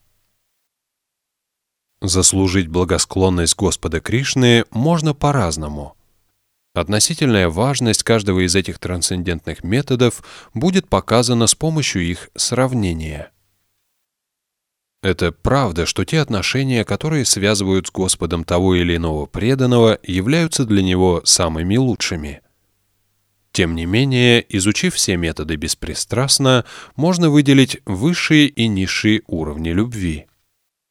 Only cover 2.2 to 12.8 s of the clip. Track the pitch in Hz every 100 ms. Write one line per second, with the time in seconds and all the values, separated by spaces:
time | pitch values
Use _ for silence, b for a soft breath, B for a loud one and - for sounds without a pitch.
2.2 | 90 95 95 95 82 87 90 85 - 95
3.2 | 92 90 82 - 92 - 87 80 - 113
4.2 | 139 131 123 117 - 110 151 170 151 143
5.2 | 143 139 85 80 76 73 69 - _ _
6.2 | _ _ _ _ _ - 80 104 - 165
7.2 | 143 104 87 82 127 127 117 101 - 113
8.2 | 101 92 90 95 92 82 85 90 - 90
9.2 | 87 85 - 80 85 120 143 123 120 -
10.2 | B B B 113 170 190 - 98 - 113
11.2 | 120 117 113 - 160 156 127 95 87 87
12.2 | - - - 123 131 127